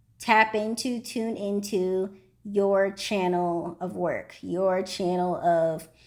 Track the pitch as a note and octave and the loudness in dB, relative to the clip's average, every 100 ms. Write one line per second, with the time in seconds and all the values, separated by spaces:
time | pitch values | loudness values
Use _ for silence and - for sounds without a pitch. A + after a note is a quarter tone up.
0 | _ - - A3 A3 G#3+ G#3+ A3+ - A#3+ | _ -6 4 4 6 2 -2 -4 -4 -6
1 | - A#3+ A3+ - G3+ G3+ G3+ G3 F#3 F#3 | -6 -4 -4 -4 -2 -2 -2 0 0 0
2 | G3 - _ _ G#3 G3+ G3 G3 G3 G3 | -2 -6 _ _ -4 0 4 4 2 0
3 | - G3+ F3+ F3+ F3 E3+ E3+ - F3+ F#3+ | -4 0 2 2 0 -2 -4 -8 -8 -4
4 | F3 A2+ - - F#3 E3+ F#3+ F#3 F#3+ - | -2 -2 -6 -14 -6 0 2 2 -2 -2
5 | F3+ F3+ F3+ E3+ F3 E3 E3 D#3+ - _ | -2 0 0 0 2 2 2 -2 -8 _